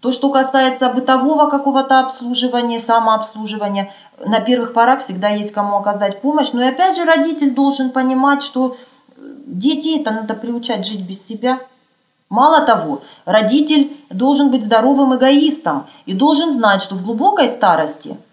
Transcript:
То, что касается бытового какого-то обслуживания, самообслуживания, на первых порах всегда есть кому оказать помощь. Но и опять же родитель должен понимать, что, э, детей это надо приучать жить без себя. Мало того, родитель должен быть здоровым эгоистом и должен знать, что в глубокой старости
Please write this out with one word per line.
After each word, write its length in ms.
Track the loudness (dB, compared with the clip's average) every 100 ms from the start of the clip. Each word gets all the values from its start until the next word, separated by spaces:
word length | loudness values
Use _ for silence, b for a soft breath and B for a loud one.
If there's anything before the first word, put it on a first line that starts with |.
То, 100 | -4
что 200 | -2 0
касается 580 | 2 2 2 2 0 -2
бытового 600 | -2 0 2 2 2 2
какого-то 500 | 2 0 0 2 2
обслуживания, 800 | 2 -4 -6 -2 -2 -2 -2 -4
самообслуживания, 1080 | 0 2 2 0 -2 -10 -10 -6 -4 -4 -6 B B _ -2
на 140 | -2
первых 320 | 0 0 0
порах 280 | 2 2 2
всегда 260 | -2 -4 -2
есть 220 | -2 -6
кому 240 | -4 -2 -2
оказать 440 | -2 -2 -2 -2
помощь. 300 | -2 0 -2
Но 80 | 0
и 60 | -2
опять 280 | 2 0 0
же 80 |
родитель 460 | 0 2 0 0 0
должен 360 | 2 0 0 -2
понимать, 520 | 0 0 2 2 0
что, 340 | -2 -4 -4 -4 B B _ _
э, 40 | -20 -20 -12
детей 540 | -2 0 0 -2 -2
это 100 | -2
надо 220 | -4 -6
приучать 520 | -8 -6 -8 -4 -6 -4
жить 140 | -8 -8
без 160 | -10 -10
себя. 320 | -6 -4 -4 -6 _ _ _ _ _ _
Мало 340 | 2 4 4 4
того, 360 | 0 0 -8 B B 0
родитель 640 | 0 2 2 2 2 2 -4 -12
должен 400 | -2 0 2 2
быть 140 | 2
здоровым 500 | 2 2 4 2 2
эгоистом 720 | 2 4 4 4 0 -4 -6 -8 B -8
и 80 |
должен 360 | 0 2 2 0
знать, 320 | 2 2 2
что 120 | -2
в 80 | -8
глубокой 440 | -6 0 0 2 0
старости 680 | 2 2 2 0 -6 -14 -16 _